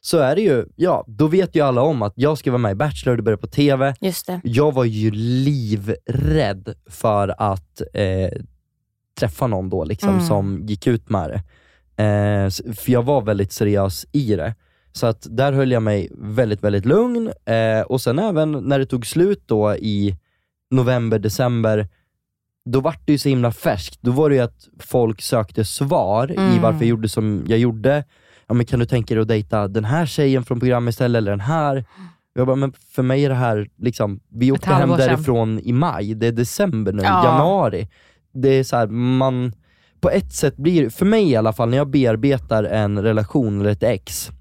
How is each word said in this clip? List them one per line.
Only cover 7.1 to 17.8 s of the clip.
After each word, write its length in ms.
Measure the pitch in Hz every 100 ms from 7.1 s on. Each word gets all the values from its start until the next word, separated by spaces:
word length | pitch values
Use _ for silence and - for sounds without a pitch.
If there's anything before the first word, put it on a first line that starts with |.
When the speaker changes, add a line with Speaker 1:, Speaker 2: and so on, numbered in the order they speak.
| 104 101 -
Speaker 1:
att, 440 | 107 95 - - -
eh, 340 | - 98 92 95 - - _ _ _ _ _ _ -
träffa 280 | 120 - 131
någon 220 | 98 95
då 160 | 95
liksom, 240 | 78 104 202
Speaker 2:
Mm. 120 | 190 170
Speaker 1:
som 400 | 104 98 98 104
gick 200 | 104 -
ut 220 | 117 -
med 200 | 104 78
det. 120 | 101 - _ _ _ _ -
Eh, 400 | 107 104 104 104 98
s-, 160 | 92 113 110
för 160 | -
jag 100 | 123
var 200 | 120 143
väldigt 300 | 104 101 98
seriös 540 | - 104 101 98 92 -
i 240 | 143 127 101
det. 180 | 78 117 _ _ _
Så 140 | - 120
att 200 | 110 -
där 220 | 113 139
höll 180 | 135 135
jag 100 | 123
mig 260 | 110 104 85 -
väldigt, 440 | 104 107 117 104
väldigt 200 | 104 101
lugn. 480 | 101 175 247 233 226 - -
Eh, 340 | 113 113 110